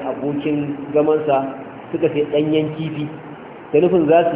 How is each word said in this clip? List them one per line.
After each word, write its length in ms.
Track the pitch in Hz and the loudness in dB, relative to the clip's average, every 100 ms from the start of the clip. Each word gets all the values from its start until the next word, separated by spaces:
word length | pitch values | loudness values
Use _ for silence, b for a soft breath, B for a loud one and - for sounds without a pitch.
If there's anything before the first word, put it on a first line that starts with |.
| 135 | -2
abokin 680 | 127 143 143 143 147 143 143 - | -4 -4 -2 -2 -2 -2 -6 -2
zamansa 580 | 147 151 156 151 135 135 - - - - | 2 4 4 2 0 0 -6 -12 -14 -8
suka 180 | 165 160 | -2 0
sai 160 | 147 147 | 0 0
ɗanyen 480 | 147 151 156 156 156 | 0 2 2 0 -4
kifi, 300 | 160 151 147 - - - - - - | -6 -6 -6 -8 -14 -16 -16 -18 -2
da 120 | 147 | 2
nufin 280 | 175 180 147 | 4 4 6
za 240 | 165 | 6
su 40 | 170 | 4